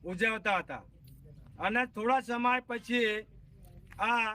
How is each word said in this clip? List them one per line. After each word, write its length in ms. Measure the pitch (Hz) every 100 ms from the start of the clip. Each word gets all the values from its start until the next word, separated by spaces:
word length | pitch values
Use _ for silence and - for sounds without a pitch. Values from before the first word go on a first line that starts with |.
ઉજવતા 560 | 160 185 226 220 208 185
હતા 240 | 165 131 - - - - - - - -
અને 220 | 180 233 247
થોડા 380 | 214 226 262 233
સમય 380 | 240 247 254 247
પછી 440 | 233 - 240 226 214 214 - - - - - - - 214
આ 200 | 240 220